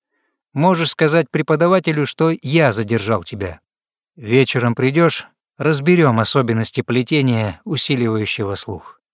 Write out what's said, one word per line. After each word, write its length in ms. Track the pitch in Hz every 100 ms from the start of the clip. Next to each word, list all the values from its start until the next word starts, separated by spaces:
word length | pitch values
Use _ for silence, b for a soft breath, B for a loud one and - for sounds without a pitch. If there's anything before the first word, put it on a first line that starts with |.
| _ _ _ _ _
Можешь 380 | 139 180 165 156
сказать 380 | - 156 165 156
преподавателю, 760 | 156 156 156 175 185 160 151 139
что 260 | - 160 -
я 300 | 131 160 143
задержал 540 | 104 104 113 101 104 -
тебя. 340 | 107 92 85 _ _ _ _ _ -
Вечером 580 | 110 127 131 127 120
придёшь, 540 | 117 131 151 170 - - _ _ -
разберём 640 | 147 147 151 175 147 113
особенности 580 | 107 143 120 113 110 -
плетения, 800 | - 120 123 151 131 113 107 - 214
усиливающего 920 | 147 - 131 117 110 104 - 101 98
слух". 460 | - 90 - _ _